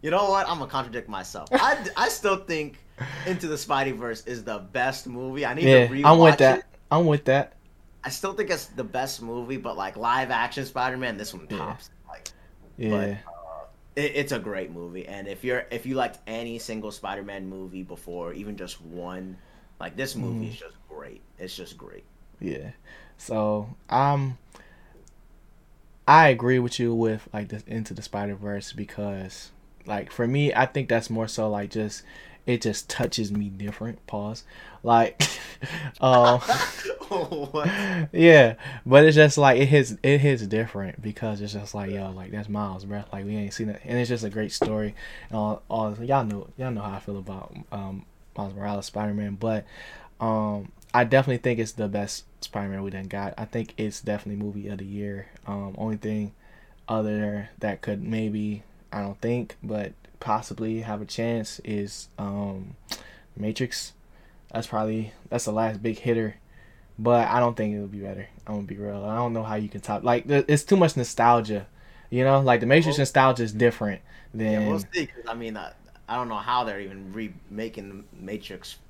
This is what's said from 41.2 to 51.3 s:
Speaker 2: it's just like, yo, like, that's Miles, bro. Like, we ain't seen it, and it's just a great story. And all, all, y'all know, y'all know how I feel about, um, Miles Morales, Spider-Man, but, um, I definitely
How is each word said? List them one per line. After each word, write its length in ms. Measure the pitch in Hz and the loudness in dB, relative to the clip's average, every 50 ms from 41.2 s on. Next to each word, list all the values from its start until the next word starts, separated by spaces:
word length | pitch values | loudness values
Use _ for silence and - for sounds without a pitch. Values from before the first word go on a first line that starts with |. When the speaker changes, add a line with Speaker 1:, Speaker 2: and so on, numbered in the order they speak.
| - 110 107 101 104 | -4 -6 -4 -6 -8
Speaker 2:
it's 100 | 101 104 | -8 -8
just 220 | 101 101 98 - | -10 -10 -8 -8
like, 160 | 104 101 98 | -8 -6 -6
yo, 200 | 98 101 98 95 | -6 -6 -6 -8
like, 200 | 92 92 92 95 | -8 -10 -12 -10
that's 180 | 98 104 104 107 | -10 -10 -8 -6
Miles, 360 | 104 104 104 98 92 92 98 | -4 -4 -4 -4 -6 -8 -10
bro. 180 | 98 104 104 101 - - | -10 -10 -10 -10 -10 -10
Like, 120 | 98 98 | -10 -8
we 100 | 101 107 | -6 -6
ain't 160 | 107 104 101 - | -6 -6 -6 -6
seen 160 | - 113 107 | -6 -6 -6
it, 120 | 104 - - | -6 -10 -8
and 140 | - 120 120 | -4 -2 -2
it's 100 | 123 117 | 0 0
just 160 | 123 117 113 | -2 -4 -4
a 60 | 107 | -6
great 220 | 98 110 107 104 - | -4 -4 -6 -6 -2
story. 420 | - - 107 107 107 107 104 104 - - - - - - - | -2 -2 -2 -2 -2 -4 -4 -6 -10 -16 -16 -16 -16 -16 -8
And 80 | - 110 | -6 -4
all, 240 | 107 107 107 - - - | -2 -2 -4 -6 -8 -6
all, 260 | 110 113 110 107 104 104 117 | -4 -2 -2 -2 -4 -6 -4
y'all 220 | 123 135 139 123 | 0 0 0 0
know, 240 | 107 104 101 - - - | 0 -4 -6 -10 -14 -10
y'all 140 | - 127 131 | -8 -6 -6
know 120 | 120 107 101 | -6 -6 -6
how 140 | 107 98 | -8 -8
I 40 | 98 | -10
feel 180 | - - 101 101 | -10 -10 -10 -10
about, 360 | 92 95 95 95 - - - - - - | -10 -10 -12 -12 -14 -14 -16 -16 -16 -12
um, 360 | - 101 98 95 95 98 - - - _ - - - | -10 -10 -8 -8 -10 -12 -14 -16 -20 _ -20 -18 -10
Miles 180 | - 104 98 98 | -10 -8 -8 -8
Morales, 320 | 98 101 104 104 101 98 | -8 -6 -6 -6 -6 -6
Spider-Man, 480 | - - 104 107 107 104 104 104 101 101 | -6 -6 -4 -4 -2 -2 -2 -4 -4 -6
but, 320 | 95 110 113 110 107 - - - - - - - - - - - _ | -4 -2 -2 -2 -2 -4 -8 -16 -20 -18 -18 -18 -20 -20 -20 -12 _
um, 520 | 110 113 110 110 107 107 104 104 98 - - - - - - | -2 -2 0 0 0 -2 -2 -4 -6 -10 -16 -20 -20 0 2
I 100 | 120 123 | 2 2
definitely 340 | 113 127 135 131 135 | 6 4 4 4 4